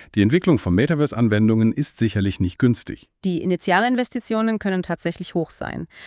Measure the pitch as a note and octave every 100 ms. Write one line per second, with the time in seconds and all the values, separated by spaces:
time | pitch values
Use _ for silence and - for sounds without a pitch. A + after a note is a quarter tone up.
0 | - - G2+ D#3+ F#3 C3+ - F2+ C#3 D#3+
1 | D3 - A#2 G#2 G#2+ A2 A2+ A2+ C#3+ -
2 | A2+ G#2 G2 - F2+ - B2+ A#2 - -
3 | _ _ F#3+ F3 - F3+ - F3+ A#3 B3+
4 | B3 B3 - A3 A3+ A3 G3+ F#3 F3 E3+
5 | E3+ F3 F3+ F3 D#3+ - - - E3 -